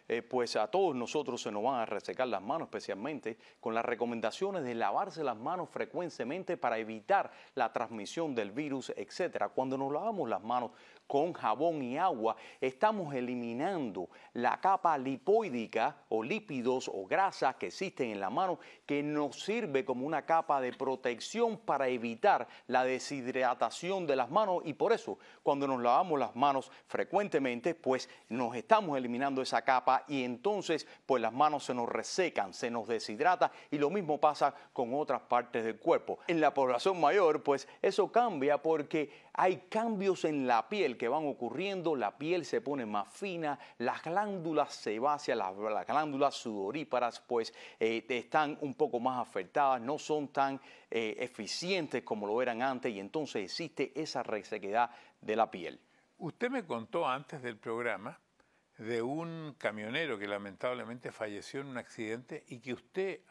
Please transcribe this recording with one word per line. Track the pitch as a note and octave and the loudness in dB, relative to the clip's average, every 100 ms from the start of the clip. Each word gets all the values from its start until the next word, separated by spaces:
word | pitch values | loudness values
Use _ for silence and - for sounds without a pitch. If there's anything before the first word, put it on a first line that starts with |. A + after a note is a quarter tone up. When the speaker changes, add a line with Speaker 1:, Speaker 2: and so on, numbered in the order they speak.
| - | -4
Speaker 1:
eh, | A#2 | -4
pues | A2+ B2+ A#2 A#2 | 0 0 0 0
a | G#2+ | 0
todos | F#3 F#3 B2+ | 2 2 0
nosotros | A#2 D3+ C#3 A#2+ | -2 -2 -2 -4
se | A#2+ | -4
nos | G#2 | -2
van | A#2 B2+ | 0 0
a | G#2+ | -2
resecar | G2+ - F#2+ B2+ | -4 -6 -4 -2
las | G2 | -2
manos, | G2+ D#3+ C3 | -2 -4 -4
especialmente | G#2 - G2 B2+ C#3+ A2+ A#2 - - | -8 -6 -6 -6 -6 -8 -10 -16 -8
con | A#2 A2+ | -4 -2
las | |
recomendaciones | A#2 A#2 A#2+ A#2 A2 - G3 F#3+ | 0 -2 -2 0 -2 -2 -4 -2
de | B2+ A2+ | -4 0
lavarse | G2+ C3 G3 D#3+ C#3+ | 0 0 -2 -4 -4
las | G#2+ | -4
manos | C3+ F3+ D#3 | -4 -6 -6
frecuentemente | A#2+ A2+ E3+ F3 - A#2+ F3 F3+ F3 | -6 -4 -4 -6 -4 -4 -4 -4 0
para | B2 A2+ | 0 0
evitar | A2 A2 G#2 G3 - - - | -2 -6 2 2 2 -8 -8
la | - A2+ | 0 0
transmisión | - A2+ A2+ G2+ - D#3+ | 0 -4 -6 -6 -4 -2
del | A#2 G2+ | 0 -2
virus, | A2+ D3+ C3+ - - | -2 -4 -4 -6 -8
etcétera. | G2+ - F3 - G2+ | -8 -4 -2 -2 -2
Cuando | - C3 C3 | 0 0 0
nos | C3+ | -2
lavamos | D3 G#3+ G3+ B2 | -2 -2 -2 -2
las | G2 | -2
manos | G#2+ B2 A#2 - - - - | 0 0 -2 -8 -20 -20 0
con | C#3 E3 | 2 2
jabón | - A#2 A2 E3 D#3 | 0 0 2 2 0
y | B2 C3+ | -2 0
agua, | F#3 C3 A2 G#2+ - - | 0 2 0 0 -6 -2
estamos | C3 - G#3+ G#3+ D#3 C3+ | -2 4 2 2 -2 -2
eliminando | B2 B2 A#2 A#2 E3+ F#3 A#2+ F#2+ F2 - - | -2 -2 -4 -2 -2 -2 -4 -4 -8 -12 -10
la | - A#2+ - | 0 0 2
capa | F#3 F#3+ E3+ D3 | 2 4 4 2
lipoídica | C3 C3 - A3 G#3 B2 G#2+ A2 B2+ - - | 0 -2 4 4 4 -2 -2 0 0 -2 -2
o | A2 | -2
lípidos | A#2+ G#3+ G#3+ C3+ A#2+ B2+ - | 0 -4 -4 -2 2 2 0
o | - F#2+ | -6 0
grasas | D#3 F#3+ - C#3 - | 2 2 2 0 0
que | F#2 | -8
existen | - F#3 - A#2+ | -6 -6 -2 -4
en | G#2 | -2
la | F#2+ | -2
mano, | C3+ F#3 E3+ - - - | 0 0 -2 -8 -16 -4
que | C#3+ | -2
nos | D3 D3+ C#3+ - | 0 0 -2 -4
sirve | - A3+ G#3 C3+ C3 | -4 -2 0 0 0
como | B2 C#3 | -2 -2
una | D#3 - | -2 2
capa | E3 D#3 C#3 | 2 4 0
de | B2+ | 0
protección | B2 C3 B2+ B2+ A2+ - A3 A#3 G#3 | -2 -2 0 -2 -4 -4 0 0 0
para | - C#3+ C3 | -2 0 2
evitar | B2+ A#2 A2+ G3+ D3+ A#2 - - | 0 -2 2 4 4 0 -12 0
la | B2+ | 2
deshidratación | B2+ B2+ - C#3+ B2 B2+ B2+ B2+ A#2 - F3 G3 E3 | 2 0 -2 -6 -2 0 0 2 -2 -2 -4 -2 0
de | C3 | 0
las | B2 | 2
manos, | F3+ G#3 F3 D#3+ | 2 2 0 -2
y | |
por | - F3 | 0 2
eso | A#3 - F#2+ - - | 2 0 -10 -12 -4
cuando | - C#3 C#3 | 0 2 2
nos | B2+ | 2
lavamos | A#2+ C3+ F3+ D3 | 4 4 4 2
las | A#2+ A#2+ | 0 2
manos | C#3+ C3+ - - - | 2 2 -2 -16 -8
frecuentemente, | - G2 F#3+ G3+ D3+ C3+ A#2+ F3 | -4 2 2 2 2 2 0 0
pues | - C3 B2+ - - - | 0 0 0 0 -16 -8
nos | A#2 A#2+ A#2+ | -2 -2 -2
estamos | - A3 F#3 C#3 | 6 6 6 -2
eliminando | A#2+ A#2+ C#3 C3 | 0 0 0 0
esa | B2+ B2 | 0 0
capa | - B2+ C3 C3 - | 4 4 4 2 2
y | C#3 | -2
entonces | B2 A#2+ G3 G#3 E3+ D#3 - - - | -2 -2 -2 -2 0 -2 -2 -12 0
pues | C3 | 2
las | A2+ | 2
manos | B2 D3+ D3 | 4 4 4
se | - | -2
nos | B2 A#2 | -2 0
resecan, | A2+ - - F3 - G2 | -2 -2 0 0 0 -4
se | - B2 | -4 -4
nos | A#2 G#2+ | -4 -2
deshidrata | A2+ - G#2+ D#3+ F3+ D#3 - - | -4 -2 0 2 4 2 0 -6
y | D3 | 0
lo | C#3+ | 2
mismo | G3+ D#3+ D3 | 0 0 4
pasa | D3+ C#3+ D3 - - | 4 4 2 0 -10
con | - A#2+ | -4 -2
otras | C#3 D3 A#2+ | 0 0 -2
partes | - B2 A#2+ A#2+ | 2 0 2 -2
del | A2+ G#2+ | -2 0
cuerpo. | E3+ C#3 - F#3 - | 2 2 2 -6 0
En | E3 | 4
la | D3 | 4
población | C#3 C3 A#2+ F#3+ F3+ | 4 2 4 2 4
mayor, | D3 G3 E3+ D3+ | 4 6 6 4
pues | D3 C#3 - - | 2 0 0 0
eso | - G3 F3+ | 0 2 4
cambia | A3+ A#3+ D#3 C#3 C#3+ | 4 2 2 2 2
porque | D#3+ D#3+ C#3+ D#3 C#3+ - - | 2 0 0 -2 -2 -8 -10
hay | - F#3 F3 - | 2 2 2 -2
cambios | A3 A#3 G#3+ G3 F3+ D#3+ | -2 -2 0 0 0 0
en | D3 B2+ | 0 2
la | A2+ - | 2 2
piel | G#3 D#3 A2+ | 0 0 0
que | A#2 | 0
van | D3 D3+ | 0 -2
ocurriendo, | B2 A#2+ B2 G3 F#3+ E3 C#3+ | -4 -6 -4 -4 -2 0 2
la | G2+ - | 0 -2
piel | D3+ F3+ | -2 -2
se | C#3 A#2 | 0 -2
pone | C3+ C#3+ A2 | -2 -4 -2
más | G#2 G2 | -2 -4
fina, | - G3 E3+ D#3 C3+ - - | -8 -6 -4 -4 -4 -10 -2
las | B2 - | -2 -2
glándulas | E3 F3+ G#3 G3 E3 D#3 C#3 | -2 0 0 -2 0 2 0
sebáceas, | - A#2 G#2+ C#3 D3 - A#2 | -2 -4 0 0 0 0 0
las, | F#2+ G2 | 0 -2
las | G#2+ G#2 F2 | -2 -2 0
glándulas | C3+ D#3 C3+ C#3 | 0 0 2 2
sudoríparas, | - A#2+ G#2 G2 D3 D3 B2 A#2+ - | 2 -6 -2 -2 -4 -2 0 0 -2
pues, | - A#2+ A2 - - - | -2 -2 -2 -8 -14 -2
eh, | A2 A2+ - | 0 0 -2
están | B2 - D#3 D3 D3+ | -4 0 0 2 -2
un | D3 | -6
poco | B2 D3 A#2+ | 0 0 2
más | B2+ B2+ | 0 -2
afectadas, | A2+ G2+ F2+ D3 C#3 B2+ | -4 -6 -4 2 2 2
no | A#2 D3 | -2 -6
son | - D3+ C#3 | -2 -2 -2
tan, | - C#3 C3+ - - - | 0 0 -2 -12 -20 -6
eh, | A2+ A2 - | -2 -2 -4
eficientes | B2 - G2+ - F3 F#3+ D3+ B2+ | -6 -6 -8 -4 -2 -2 -2 -4
como | - A2 G#2 | -2 -4 0
lo | A2+ | 0
eran | B2 A2+ | 0 0
antes | C3+ B2+ B2+ | -2 -2 -4
y | G2 | -4
entonces | G2 D#3 D3+ A#2 | -4 -4 -4 -6
existe | F#2 - E3 - C#3 C#3+ | -6 -8 -8 -4 -4 -4
esa | D#3 C3+ | -4 -4
resequedad | A#2 G#2+ - - G2 A2 A#2+ - - _ | -2 -4 -4 -6 0 2 2 0 -20 _
de | G#2 A2 | -2 2
la | G#2+ | 2
piel. | F#2+ D#2+ B1 _ _ _ - | 2 -8 -10 _ _ _ -10
Speaker 2:
Usted | E3 - B3 | -8 -2 -2
me | C4 E3+ | -2 -2
contó | A#2 A2+ E3+ D3+ | -6 -2 -2 0
antes | B2+ C#3+ D3 | 0 -4 -8
del | B2 G#2+ | -8 -8
programa | B2 A#2 A#2+ G2 A#2 E3 _ _ _ _ _ - | -4 -2 -2 -2 -6 -14 _ _ _ _ _ -12
de | A2 A#2 | -4 -2
un | A#2+ D3+ E3 E3 D#3 B2 | -2 -4 -6 -8 -12 -6
camionero | G#2+ G#2+ G#2+ C#3 D#3+ G#2 | -6 -4 -6 -4 -2 -4
que | G2+ | -4
lamentablemente | G2+ G2+ F#2 B2+ B2 A2 A#2+ B2+ | -4 -6 -6 -4 -4 -8 -10 -12
falleció | - G#2+ G2+ - C#3 | -8 -8 -8 -10 -10
en | C#3 | -8
un | B2 | -10
accidente | - - G#2+ A#2 B2+ D3+ - | -12 -8 -6 -6 -10 -16 -14
y | B2+ | -14
que | C3+ | -8
usted | A#2 _ F#3 F#3+ E3+ _ | -10 _ -6 -4 -6 _